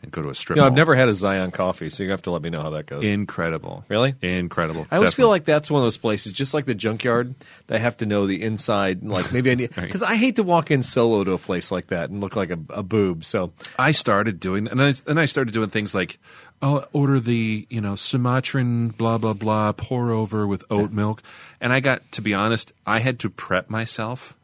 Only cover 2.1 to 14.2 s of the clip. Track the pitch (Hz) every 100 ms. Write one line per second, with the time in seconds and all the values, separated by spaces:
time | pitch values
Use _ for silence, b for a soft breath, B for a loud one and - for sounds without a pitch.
2.1 | 95 - 87 80 82 78 78 76 71 107
3.1 | 101 101 - 85 80 - 50 104 104 131
4.1 | 131 90 90 87 - 80 82 73 170 90
5.1 | - 240 190 151 151 151 147 123 107 117
6.1 | 101 107 95 139 151 131 110 110 107 123
7.1 | 120 123 131 B B - 110 120 - 107
8.1 | 104 101 95 110 107 - 104 95 92 110
9.1 | 95 - 123 131 127 120 - 90 180 196
10.1 | 220 254 233 190 170 156 143 123 - 117
11.1 | 110 95 90 - 90 - 90 87 90 80
12.1 | 101 98 - 92 85 76 - 98 110 98
13.1 | 85 80 107 87 _ B - 131 151 -
14.1 | 101